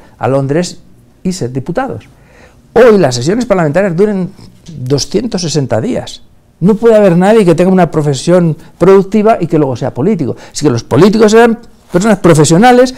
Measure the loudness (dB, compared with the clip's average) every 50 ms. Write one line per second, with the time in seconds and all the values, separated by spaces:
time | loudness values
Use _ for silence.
0 | -14 -20 -12 _ -4 -2 -2 -2 -2 -2 -2 -4 -4 -4 -8 -16 -20 _ _ _
1 | _ _ _ _ _ -10 -8 -6 -8 -8 -8 -8 -8 -6 -6 -6 -6 -6 -8 -12
2 | -14 -18 _ _ _ _ _ -20 -20 -20 _ _ _ _ _ 4 4 4 4 4
3 | 2 0 -2 -4 -4 -4 -4 -4 -2 -2 -2 -2 -2 -2 -2 -2 -2 -2 0 0
4 | -2 -2 -2 -4 -6 -8 -10 -16 -20 -20 -20 _ _ -20 -16 -12 -6 -4 -4 -4
5 | -4 -4 -4 -4 -4 -4 -6 -6 -6 -4 -4 -4 -4 -2 -2 -4 -4 -4 -6 -8
6 | -8 -10 -16 -20 -20 _ _ _ _ _ _ _ 0 0 0 2 2 2 4 4
7 | 4 4 2 2 2 2 2 2 4 2 2 2 2 2 2 2 0 0 0 -2
8 | -2 -2 -4 -4 -2 0 0 2 2 0 -2 -6 -10 -18 -6 _ 2 4 4 4
9 | 2 0 -2 0 0 0 0 0 -2 -2 -2 -2 -2 -2 -4 -6 -6 -8 -6 -4
10 | -4 -2 -2 -2 -4 -6 -8 -10 -14 -16 -12 -4 -2 -2 -2 -2 -4 -2 2 2
11 | 4 4 4 2 2 4 4 4 4 2 0 -2 -8 -16 -20 _ _ _ -4 -2
12 | 0 0 0 0 2 2 2 4 2 2 2 4 4 4 4 4 2 2 -2